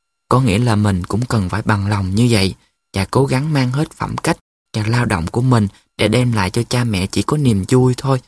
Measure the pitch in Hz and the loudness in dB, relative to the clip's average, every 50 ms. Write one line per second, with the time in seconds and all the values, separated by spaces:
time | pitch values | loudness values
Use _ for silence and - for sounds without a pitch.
0 | _ _ _ _ _ _ 117 127 135 113 90 110 123 120 107 104 104 104 95 87 | _ _ _ _ _ _ 2 2 4 2 2 2 2 2 2 2 2 2 0 0
1 | 87 - 95 107 127 - 123 110 95 90 87 104 - 110 107 98 98 101 104 101 | -2 -2 -2 -4 -2 0 0 -2 0 -2 -4 -4 -2 -2 -2 0 0 -2 -2 -2
2 | 95 92 98 110 120 120 117 98 95 92 - - _ _ _ _ _ _ - 95 | -2 -2 0 2 2 2 2 2 0 -2 -4 -8 _ _ _ _ _ _ -6 -6
3 | 95 - - 127 139 135 135 127 147 160 151 139 127 123 127 143 160 - - - | -4 -2 0 0 0 0 0 -2 -2 -2 0 0 0 0 0 -2 -4 -4 -6 -8
4 | - 98 113 - - 156 175 - _ _ _ _ _ _ - 110 104 110 117 123 | -8 -6 -6 -4 -2 -2 -2 -4 _ _ _ _ _ _ -6 -4 -2 0 0 0
5 | 120 110 107 85 80 92 - 117 127 131 123 113 104 98 - - _ _ _ - | 0 0 -2 -2 -4 -4 -2 -2 2 2 4 2 2 0 -2 -10 _ _ _ -2
6 | 117 104 - 123 123 123 117 107 92 92 - 120 113 - - 123 123 113 104 90 | 0 2 2 2 2 0 0 0 -2 -2 -2 -4 -2 -2 -2 -2 0 0 -2 -2
7 | 95 - - 98 - - 147 151 143 123 107 98 92 - 127 127 127 127 123 - | -2 -2 -2 -2 -2 0 -2 0 2 2 2 0 0 2 2 4 4 2 0 0
8 | - 139 135 127 - | -2 -2 -2 -2 -4